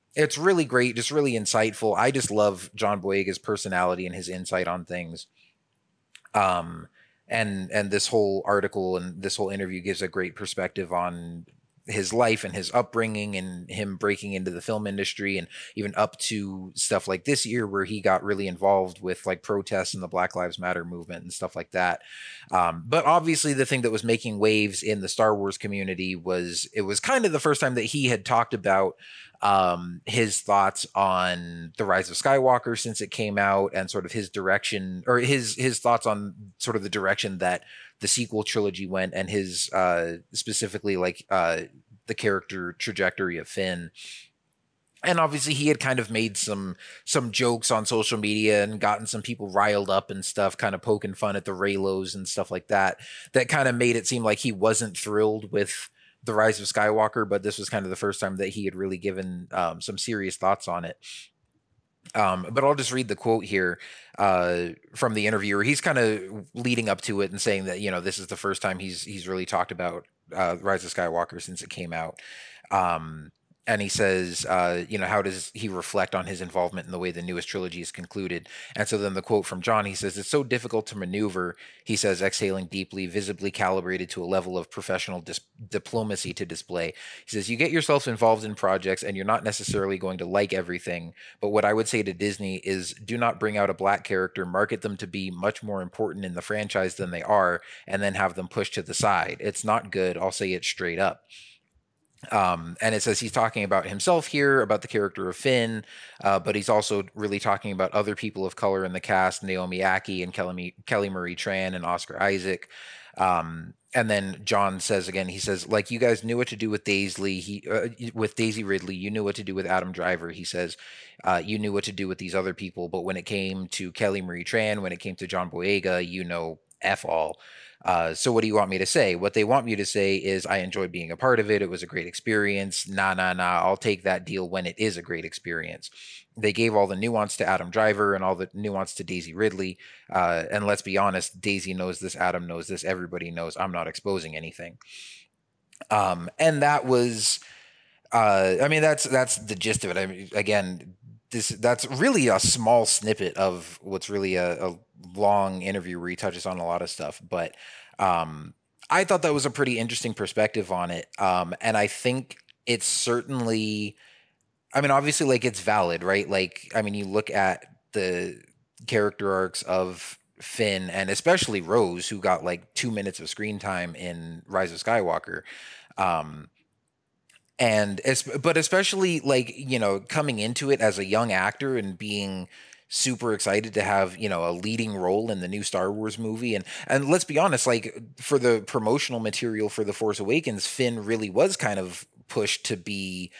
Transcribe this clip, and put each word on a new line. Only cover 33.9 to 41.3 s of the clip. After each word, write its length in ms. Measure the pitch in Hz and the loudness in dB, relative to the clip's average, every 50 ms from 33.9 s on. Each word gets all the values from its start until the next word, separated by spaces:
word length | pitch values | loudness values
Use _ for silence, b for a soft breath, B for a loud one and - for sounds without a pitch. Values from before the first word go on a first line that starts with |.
sort 140 | - 104 92 | -4 -6 -6
of 80 | - - | -4 -4
his 160 | 113 101 92 | -6 -6 -4
direction 720 | - 104 92 95 95 101 - - 110 101 95 92 92 92 - | -6 -2 2 2 2 2 2 -2 -4 -4 -4 -4 -6 -4 0
or 140 | - 123 120 | 2 2 4
his, 380 | 123 131 143 135 120 110 107 | 4 4 2 2 0 -2 -2
his 220 | - 127 131 113 - | 0 0 0 0 2
thoughts 260 | - 120 117 117 - | 2 2 2 4 2
on 480 | 117 107 101 104 101 90 - 107 98 - - | 0 0 0 -4 -8 -10 -12 -18 -18 -10 -8
sort 180 | - 123 110 | -4 -2 -2
of 60 | 107 98 | -2 -2
the 60 | 101 | -2
direction 500 | 92 104 95 95 98 - - 101 95 90 | -4 0 2 0 0 0 0 -4 -2 0
that 240 | 95 90 90 87 B B B B B B B B | 0 0 0 0 B B B B B B B B
the 80 | - | -2
sequel 360 | 101 - - 120 101 113 107 104 | 0 0 0 0 -2 -2 -2 -2
trilogy 440 | - - 113 104 101 90 95 98 | 0 0 0 0 0 -2 -4 -6
went 260 | 90 95 95 92 95 95 | -4 -2 -2 -2 -2 -2
and 160 | 95 95 90 | -4 -4 -2
his, 400 | 104 104 95 92 87 - - - | -2 -2 -2 -2 -4 -4 -4 -2
uh, 460 | - 95 92 90 87 85 85 85 82 85 - _ | 0 2 4 4 4 2 0 -2 -4 -8 -12 _
specifically, 640 | - - - 113 104 - 113 98 104 104 - 104 98 | -8 -8 -6 -4 -2 -2 -2 -2 -4 -4 -2 0 0
like, 300 | 90 90 92 87 - - | 2 0 0 -2 -4 -4
uh, 340 | - | 0